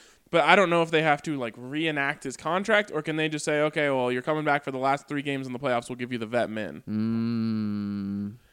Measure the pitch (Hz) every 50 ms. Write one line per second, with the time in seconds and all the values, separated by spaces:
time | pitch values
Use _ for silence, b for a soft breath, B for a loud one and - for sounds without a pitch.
0 | b b b b b _ - 165 143 156 185 202 190 170 170 170 165 160 165 156
1 | 160 156 143 143 - 165 147 135 123 113 - 123 123 127 143 151 160 160 151 143
2 | 139 139 147 - - 135 120 - - 156 170 190 202 226 214 208 208 - - 151
3 | 147 160 156 156 156 156 156 147 - 160 151 147 151 156 - 165 147 143 135 131
4 | 123 123 123 127 123 160 156 156 151 151 143 147 - 143 135 127 131 135 139 143
5 | - - 147 143 139 143 139 135 135 127 123 120 143 135 123 120 120 - 127 123
6 | 127 123 127 113 113 107 123 120 110 98 110 110 104 80 71 82 - - 104 107
7 | 110 113 113 113 113 117 117 113 113 113 110 110 107 104 104 104 101 101 101 101
8 | 98 98 101 101 101 101 117 b b b